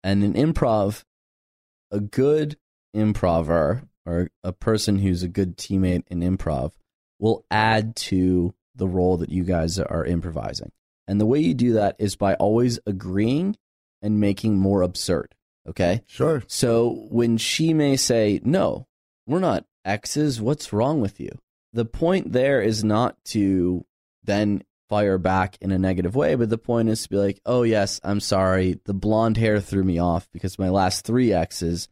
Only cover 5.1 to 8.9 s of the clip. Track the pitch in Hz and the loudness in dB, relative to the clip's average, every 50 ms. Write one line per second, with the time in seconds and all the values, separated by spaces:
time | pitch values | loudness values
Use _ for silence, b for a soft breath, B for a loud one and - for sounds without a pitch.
5.1 | 90 85 90 87 87 - 98 90 82 - - - 101 95 92 90 90 87 - _ | 0 0 -2 -4 -2 -2 -2 -2 -4 -10 -8 -4 0 0 2 2 0 -2 -4 _
6.1 | 90 87 85 90 92 95 - 80 76 65 64 - _ _ _ _ _ _ _ _ | -6 -4 -2 -2 -2 -2 -2 -4 -4 -4 -4 -6 _ _ _ _ _ _ _ _
7.1 | _ _ 98 110 113 - _ _ - 107 110 110 113 110 107 110 113 - - - | _ _ 0 0 0 -2 _ _ -2 0 2 2 2 0 0 -2 -6 -10 -6 -2
8.1 | 95 92 92 92 92 90 87 92 - _ _ _ _ 127 95 92 | 0 0 2 2 2 2 0 -2 -4 _ _ _ _ -6 -6 -2